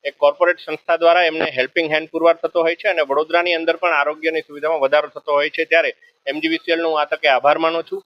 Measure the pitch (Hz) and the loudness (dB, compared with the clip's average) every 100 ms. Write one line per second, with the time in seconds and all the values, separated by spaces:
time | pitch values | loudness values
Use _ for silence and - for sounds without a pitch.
0 | 143 - 143 143 175 170 - 156 - 165 | -10 0 0 2 0 0 -6 -10 -4 2
1 | 165 175 170 160 156 131 131 - 160 156 | 4 4 2 0 -4 -2 -2 -2 -2 -2
2 | 160 160 165 165 165 175 165 170 214 175 | -4 0 2 2 -2 -2 -2 -2 -2 -2
3 | 143 139 156 170 175 170 165 165 180 151 | 0 -2 0 0 0 -2 -2 -2 0 0
4 | 147 156 160 160 - 147 151 160 135 147 | 0 -2 -4 -4 -8 -6 -4 0 2 2
5 | 151 147 - 143 151 - 160 165 147 - | 0 -12 -2 -2 -2 -4 0 2 0 -6
6 | _ _ - 147 160 160 - 165 165 151 | _ _ -8 -4 -4 -4 -2 -2 0 -2
7 | 147 156 151 127 139 156 165 165 160 190 | -2 0 2 2 2 2 0 -2 -6 -10